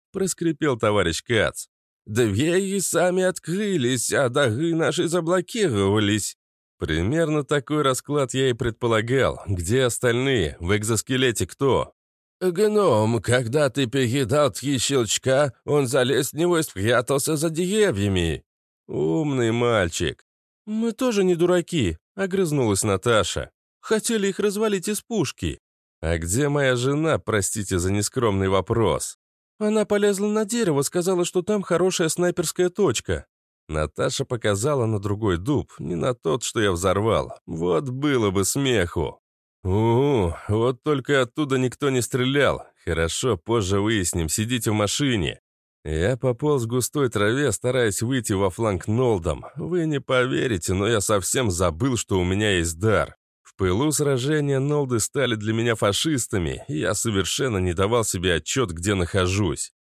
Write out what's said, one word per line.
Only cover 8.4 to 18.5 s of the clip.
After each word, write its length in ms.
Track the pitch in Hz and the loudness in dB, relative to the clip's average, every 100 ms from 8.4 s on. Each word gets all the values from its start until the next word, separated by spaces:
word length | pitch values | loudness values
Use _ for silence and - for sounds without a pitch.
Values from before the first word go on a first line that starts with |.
| 131 | 0
и 60 | |
предполагал. 880 | 117 120 - 120 110 117 135 95 64 - | 0 -4 -2 0 0 2 2 2 0 -4
Где 360 | 92 85 127 | -4 0 2
остальные? 760 | 123 - 123 117 135 123 76 - | 2 0 0 0 2 2 0 -2
В 140 | 85 104 | -2 0
экзоскелете 680 | 107 113 - 127 131 110 92 | 0 -2 -2 0 0 0 -6
кто? 480 | - 139 87 65 _ _ _ _ _ | -2 0 2 -2 _ _ _ _ _
"Гном, 800 | 185 175 214 214 185 110 110 117 | -4 2 2 4 4 4 2 0
когда 480 | - 127 117 151 143 | 2 0 0 0 0
ты 160 | 139 123 | 0 -2
передал 680 | 135 120 139 127 147 139 | 0 0 0 0 2 2
три 260 | - 135 131 | 0 -4 -2
щелчка, 720 | - 139 110 - 127 131 143 - | 0 0 0 -2 0 2 0 -4
он 240 | - 147 127 | -2 0 2
залез 440 | 135 127 123 143 | 2 2 0 -2
в 40 | 135 | -2
него 220 | 175 170 | 0 0
и 40 | |
спрятался 720 | - 92 107 120 127 139 151 156 | -2 -2 2 2 2 0 0 -2
за 140 | 170 | -2
деревьями". 960 | 156 180 214 202 101 101 92 82 69 - | -2 -2 2 2 2 0 2 0 -2 -8